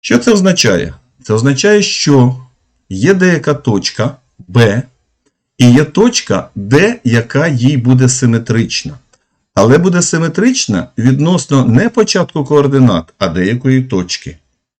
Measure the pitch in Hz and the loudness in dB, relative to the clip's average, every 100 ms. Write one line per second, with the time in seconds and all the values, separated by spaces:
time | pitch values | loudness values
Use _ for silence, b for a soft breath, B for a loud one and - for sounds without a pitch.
0 | - 240 240 214 190 175 117 90 - - | -2 -2 2 2 2 0 0 -2 -4 -12
1 | _ _ - 107 131 135 202 208 202 - | _ _ -4 -2 0 0 2 2 0 -4
2 | - 143 123 127 - _ _ _ _ 95 | 2 4 4 0 -14 _ _ _ _ -4
3 | 123 196 185 165 135 147 - 101 - - | 0 2 2 0 -2 -4 -2 -4 -4 -6
4 | 151 - _ _ - 98 113 101 - _ | -6 -6 _ _ -4 2 2 0 -6 _
5 | _ _ _ _ _ _ 123 123 147 - | _ _ _ _ _ _ 4 4 2 2
6 | 233 240 - 95 - - 101 135 202 240 | 0 0 -4 -6 -6 -12 0 2 2 -2
7 | 123 117 113 147 165 135 123 147 120 127 | 0 0 0 -2 -2 0 0 0 2 2
8 | 127 127 123 117 117 113 117 - - 147 | 2 0 0 0 -2 -2 -2 -6 -10 -16
9 | _ _ _ _ _ - 104 147 180 175 | _ _ _ _ _ 0 2 4 2 0
10 | 175 165 160 - 233 262 - 98 - - | -2 -2 -2 0 -2 -2 -4 -4 -6 -2
11 | 117 139 156 180 - 139 123 117 220 233 | 0 0 0 -2 0 0 2 0 0 0
12 | 214 190 170 - 135 147 143 139 127 90 | -2 0 -4 -6 0 0 2 2 2 0
13 | 82 _ 95 82 92 120 131 131 127 101 | -6 _ -6 -2 -2 -2 0 -2 -2 -6
14 | 90 - - 78 _ _ _ _ | -6 -10 -12 -20 _ _ _ _